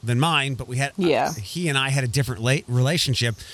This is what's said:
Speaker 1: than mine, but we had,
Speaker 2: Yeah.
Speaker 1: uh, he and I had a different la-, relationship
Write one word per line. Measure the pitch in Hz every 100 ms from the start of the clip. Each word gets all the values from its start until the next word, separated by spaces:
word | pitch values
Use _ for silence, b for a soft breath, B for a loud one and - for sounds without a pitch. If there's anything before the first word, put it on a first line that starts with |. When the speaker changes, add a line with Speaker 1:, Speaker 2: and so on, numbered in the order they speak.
Speaker 1:
than | 113 120
mine, | 160 151 139
but | 131 120
we | 127
had, | 139 196
Speaker 2:
Yeah. | 175 123 143
Speaker 1:
uh, | 151
he | 98 170 170
and | 139
I | 135
had | 139
a | 127
different | 131 123 113
la-, | 117 139 -
relationship | 123 127 170 - 117 120 110 B